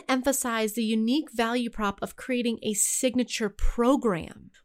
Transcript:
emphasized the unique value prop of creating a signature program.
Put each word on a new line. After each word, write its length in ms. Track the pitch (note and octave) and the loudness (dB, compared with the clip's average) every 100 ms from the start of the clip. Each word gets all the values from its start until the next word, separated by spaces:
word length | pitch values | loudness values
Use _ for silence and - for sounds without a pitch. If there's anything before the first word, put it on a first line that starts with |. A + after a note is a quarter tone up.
| - | 0
emphasized 680 | C4 B3+ C4+ B3 A3+ A3 G#3+ | 0 2 0 0 0 -2 0
the 80 | |
unique 460 | A3 A3 A3 C#4 - | 0 2 2 0 0
value 380 | A#3 A3+ B3 A#3 | -2 0 0 -2
prop 300 | - G#3 G3 | -2 -4 -2
of 140 | G3 - | -8 -10
creating 420 | - B3 A#3+ A3+ | -4 -2 0 -2
a 100 | - | -4
signature 760 | G#3 - - C4 B3+ B3 - G#3+ | 0 0 2 0 0 -2 -2 -4
program. 1040 | - - - A#3+ C#4 A3+ E3+ - - - _ | 2 2 4 4 4 2 -2 -6 -14 -20 _